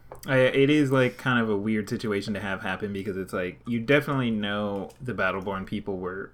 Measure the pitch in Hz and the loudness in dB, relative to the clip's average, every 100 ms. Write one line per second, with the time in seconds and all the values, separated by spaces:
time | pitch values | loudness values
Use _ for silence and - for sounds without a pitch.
0 | - - - 131 127 135 139 151 139 135 | -20 -12 0 4 4 6 6 6 4 4
1 | 127 - 135 120 110 101 107 107 98 117 | 4 2 0 2 2 0 2 0 -2 -4
2 | 113 101 104 98 101 95 98 92 104 101 | 0 -2 -2 -4 -4 -4 -4 -4 -4 -4
3 | 101 95 90 101 90 - - 117 113 143 | -4 -4 -4 -4 -4 -6 -4 -4 4 2
4 | 143 135 120 107 104 104 104 98 92 - | 4 0 0 0 -2 -2 -2 -4 -6 -10
5 | 127 101 95 95 98 95 95 104 104 95 | -8 -2 0 0 -4 -6 -4 -6 -4 -6
6 | 90 95 110 | -6 -8 -12